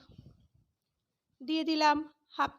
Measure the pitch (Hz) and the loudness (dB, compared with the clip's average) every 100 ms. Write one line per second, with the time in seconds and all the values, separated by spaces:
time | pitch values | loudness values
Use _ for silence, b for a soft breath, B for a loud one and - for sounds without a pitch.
0 | - - - - _ _ _ _ _ _ | -20 -20 -20 -20 _ _ _ _ _ _
1 | _ _ _ _ 254 320 311 311 302 294 | _ _ _ _ -4 -2 -2 2 2 2
2 | 311 - _ - 277 | -2 -14 _ -4 -4